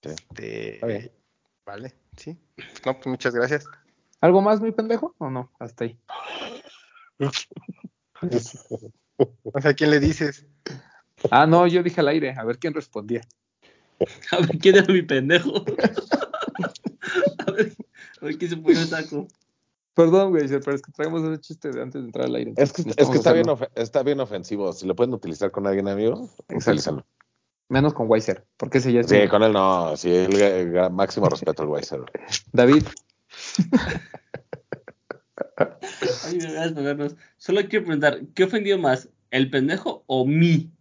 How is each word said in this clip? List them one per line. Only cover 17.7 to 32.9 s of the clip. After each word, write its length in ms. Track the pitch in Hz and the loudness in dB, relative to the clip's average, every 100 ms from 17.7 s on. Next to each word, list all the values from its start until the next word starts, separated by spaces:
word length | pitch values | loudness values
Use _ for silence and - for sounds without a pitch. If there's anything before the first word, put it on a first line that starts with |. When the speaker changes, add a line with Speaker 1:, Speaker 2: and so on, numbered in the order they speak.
| - - _ - - | -4 -20 _ -20 -12
Speaker 4:
a 40 | 147 | -10
ver 120 | 156 | -6
quién 140 | 175 | -6
se 60 | 170 | -4
puso 300 | 160 170 165 | 4 4 4
taco. 380 | 160 147 147 - _ _ _ _ _ _ - | -4 -6 -8 -10 _ _ _ _ _ _ 4
Speaker 3:
Perdón, 320 | 165 185 196 | 6 6 4
güey, 180 | 170 139 | 2 0
pero 260 | 139 139 | -2 -2
es 80 | 139 | -6
que 80 | 143 | -8
traemos 320 | 151 156 165 | -8 -6 -4
ese 180 | 160 156 | -4 -6
chiste 300 | - 160 147 | -10 -12 -10
de 100 | 123 | -8
antes 180 | 127 139 | -10 -10
de 40 | 120 | -12
entrar 200 | 123 127 | -6 -4
al 80 | 123 | -4
aire, 180 | 117 113 | -4 0
Speaker 1:
Es 160 | 139 | 0
que, 120 | - | 0
Speaker 3:
entonces 200 | 165 - | -6 4
Speaker 1:
es 60 | 131 | 4
que 80 | 143 | 6
está 160 | 170 | 4
bien 140 | 165 165 | 4 4
Speaker 3:
necesitamos 140 | 131 | 0
hacerlo. 140 | 131 - | -4 -6
Speaker 1:
ofe-, 60 | |
está 200 | 113 147 | -2 0
bien 160 | 135 143 | 0 -2
ofensivo. 520 | 120 101 85 104 98 | -4 -6 -8 -4 -4
Si 140 | 82 92 | -4 -6
lo 100 | 87 | -2
pueden 160 | 123 127 | -2 -2
utilizar 340 | - 78 101 | -8 -4 -4
con 140 | 101 98 | -2 -2
alguien, 200 | 98 101 | -2 -2
amigo, 420 | 98 110 196 247 _ - | 0 -2 -2 -10 _ -10
Speaker 3:
Exacto. 80 | - - | -4 0
Speaker 1:
utilízalo. 360 | 82 73 73 - _ _ _ _ _ _ | 0 -2 -8 -10 _ _ _ _ _ _
Speaker 3:
Menos 260 | 131 147 147 | 2 2 0
con 120 | 113 | 2
Weiser, 360 | 113 110 92 _ _ | 2 2 -6 _ _
porque 200 | - 135 | -2 0
ese 160 | 123 | 2
ya 60 | 120 | 2
es 60 | 117 | 6
Speaker 1:
Sí, 60 | 101 | 6
Speaker 3:
un 100 | 101 | 6
Speaker 1:
con 140 | 104 | 6
él 80 | 110 | 4
no. 440 | 104 95 92 82 76 | 4 4 2 0 -2
Sí, 120 | 87 | 2
el, 260 | 87 92 98 | 2 4 4
el 520 | 101 92 87 87 92 | 4 4 0 2 0
máximo 360 | 90 98 - 92 | 2 -2 2 0
respeto 360 | 69 - 78 | 0 -4 -4
al 60 | 76 | -4
Weiser. 320 | 73 69 69 64 - - - - | -4 -6 -12 -12 -14 -8 -10 -2
Speaker 3:
David. 300 | - 123 147 - | 4 6 6 2